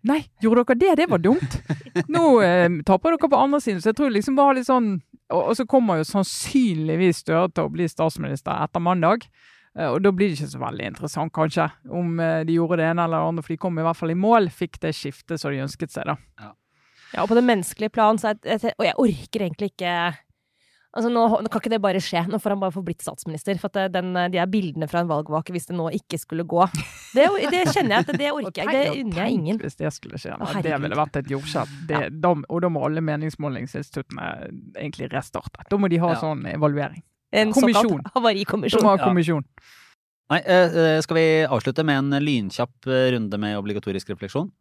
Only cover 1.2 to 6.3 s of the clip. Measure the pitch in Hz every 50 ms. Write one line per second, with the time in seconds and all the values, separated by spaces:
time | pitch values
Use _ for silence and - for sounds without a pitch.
1.2 | 165 190 254 359 359 127 - - - - 165 - - - _ 175 - - 302 339
2.2 | 339 311 262 233 202 175 175 180 175 170 175 151 151 - 190 185 - 320 339 311
3.2 | - 302 285 240 262 277 285 294 - 240 202 180 160 220 220 - 294 277 226 202
4.2 | 202 - 269 269 277 277 269 262 247 - 262 254 233 214 196 170 - _ - -
5.2 | _ _ - 175 120 - 226 220 254 220 - 262 240 214 175 156 156 - - 202
6.2 | 190 -